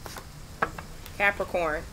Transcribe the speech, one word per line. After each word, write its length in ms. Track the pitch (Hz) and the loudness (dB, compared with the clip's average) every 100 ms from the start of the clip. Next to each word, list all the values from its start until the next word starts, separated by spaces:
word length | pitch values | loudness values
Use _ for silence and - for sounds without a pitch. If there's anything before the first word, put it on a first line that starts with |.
| - - - - - - - - - - - - | -10 -10 -10 -12 -6 -2 -2 -2 -10 -10 -6 4
Capricorn. 680 | 202 202 190 185 165 156 - | 4 4 2 4 4 2 -2